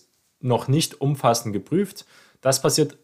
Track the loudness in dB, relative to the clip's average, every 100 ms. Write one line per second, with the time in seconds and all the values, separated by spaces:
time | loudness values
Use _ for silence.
0 | _ _ _ _ 0 0 2 0 0 -2
1 | -4 0 2 2 -2 -6 -2 -2 -2 -6
2 | -20 _ _ _ -2 0 2 2 0 -4